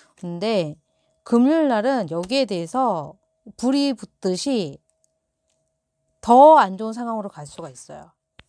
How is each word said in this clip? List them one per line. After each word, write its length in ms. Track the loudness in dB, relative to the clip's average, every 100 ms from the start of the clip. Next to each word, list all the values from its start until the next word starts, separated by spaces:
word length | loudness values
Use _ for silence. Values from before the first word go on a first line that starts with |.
| _ _
근데 560 | -12 -8 -4 -2 -4 -8 _ _ _ _
금요일 460 | -2 2 4 2 0
날은 420 | 0 0 -2 -4
여기에 340 | -6 -4 -2 -2
대해서 680 | -4 -6 -2 -2 -2 -8 -16 _ _ -20 -6
불이 360 | -2 0 0
붙듯이 840 | -4 -10 _ -6 -4 -2 -4 -4 -10 _ _ _ _ _ _ _ _ _ _ _ _ _ _
더 360 | 4 8 10 8
안 200 | 4 -2
좋은 140 | -10
상황으로 380 | -8 -8 -8 -10
갈 180 | -14 -18
수가 220 | -16 -16
있어요. 420 | -18 -20 -20 -20 _ _ _